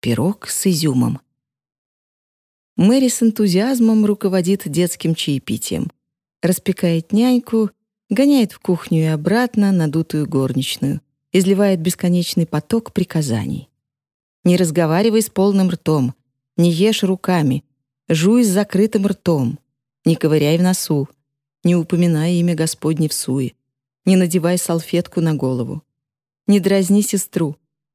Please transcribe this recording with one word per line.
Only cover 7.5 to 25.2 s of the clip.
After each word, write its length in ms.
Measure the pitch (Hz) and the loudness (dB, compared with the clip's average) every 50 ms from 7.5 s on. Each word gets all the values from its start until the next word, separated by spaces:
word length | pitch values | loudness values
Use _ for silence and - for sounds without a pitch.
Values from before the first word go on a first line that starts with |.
| - 220 220 202 _ _ _ _ _ _ _ _ | -2 -2 -2 -2 _ _ _ _ _ _ _ _
гоняет 420 | 208 202 269 285 294 269 226 - - | 0 2 2 4 4 4 2 0 -4
в 60 | - | -10
кухню 460 | _ - 185 165 - - - 160 160 | _ -2 -2 -2 -2 -2 0 0 2
и 20 | |
обратно 680 | 160 156 151 147 175 196 233 247 240 - 220 202 196 190 | 0 -2 -2 -2 0 0 0 0 -2 0 0 0 2 2
надутую 560 | 180 160 151 143 160 160 _ - 151 151 - | 0 0 0 -2 -4 -4 _ -4 -4 -4 -2
горничную, 720 | 160 135 135 131 131 131 139 - - - - 139 - 151 _ _ _ _ _ _ - | -2 -2 -2 -2 -2 -4 -4 -6 -6 -4 -4 -4 -4 -6 _ _ _ _ _ _ 0
изливает 480 | 185 185 185 196 190 202 202 190 175 | 2 2 2 2 2 2 0 0 0
бесконечный 680 | 160 185 180 - - 180 175 175 170 - - - 165 | -2 -4 -4 -2 -2 0 0 0 0 -2 -2 -4 -2
поток 460 | - - 151 - _ - 226 226 - - | -2 -2 -6 -4 _ -4 -4 -4 -4 -6
приказаний. 800 | - 185 - - 165 151 139 - 113 104 69 69 - - _ _ _ _ _ _ _ _ _ _ _ _ _ _ _ _ | -6 -6 -2 -4 -4 -2 -2 -4 -4 -4 -6 -8 -8 -10 _ _ _ _ _ _ _ _ _ _ _ _ _ _ _ _
«Не 140 | 175 175 180 | 2 2 2
разговаривай 640 | 185 165 151 170 170 156 160 175 214 233 214 226 214 | 2 0 0 0 0 0 0 0 0 2 2 0 -2
с 80 | - | -2
полным 400 | _ - 190 202 202 196 190 185 | _ 0 0 2 2 2 0 0
ртом, 440 | 175 - _ - 156 151 131 123 - _ _ _ _ _ _ _ _ - | -2 -4 _ -2 0 0 0 -2 -4 _ _ _ _ _ _ _ _ 0
не 120 | 170 175 | 2 2
ешь 320 | 170 160 190 220 220 - - | 2 2 2 0 2 0 0
руками, 600 | 185 190 180 - - 185 175 - 131 131 143 - _ _ _ _ _ _ _ _ _ | -2 -2 -2 -2 -2 0 0 0 0 0 -2 -6 _ _ _ _ _ _ _ _ _
жуй 340 | 165 156 160 190 226 247 247 | -2 0 2 2 4 4 4
с 40 | 214 | 2
закрытым 580 | 180 196 208 202 - 190 202 220 - 214 196 | 2 0 -2 0 0 0 0 2 2 0 0
ртом, 520 | 202 196 - _ 175 170 143 131 135 135 - _ _ _ _ _ _ _ _ _ | 0 -4 -2 _ -2 0 0 0 -2 -4 -6 _ _ _ _ _ _ _ _ _
не 120 | 160 165 | 0 0
ковыряй 420 | - - 156 151 156 147 147 160 170 | 2 2 2 2 2 2 2 2 2
в 40 | 180 | 2
носу, 460 | 180 185 - - - 160 147 135 - _ _ _ _ _ _ _ _ _ _ _ | 2 0 -2 -2 -2 -2 -2 -2 -6 _ _ _ _ _ _ _ _ _ _ _
не 140 | 170 175 | 2 2
упоминай 580 | 175 165 170 - 170 180 175 165 151 156 170 180 | 2 0 0 0 2 2 2 2 2 0 0 0
имя 200 | 170 170 175 170 | 0 0 0 0
Господне 540 | 156 160 156 - _ - 151 165 151 160 151 | 0 -2 -4 -4 _ -4 -4 0 0 -2 -2
в 60 | - | -2
суе, 400 | - - - 127 139 131 117 - _ _ _ _ _ _ _ _ _ _ | -6 -6 -4 -4 -4 -4 -6 -8 _ _ _ _ _ _ _ _ _ _
не 120 | 185 190 | 2 4
надевай 420 | 185 185 175 165 185 156 170 180 180 | 4 4 2 0 0 0 0 -2 -2
салфетку 640 | - - 170 165 160 - - 170 175 - - - | -2 -2 -4 -4 -4 -2 -2 -2 -2 -2 -4 -2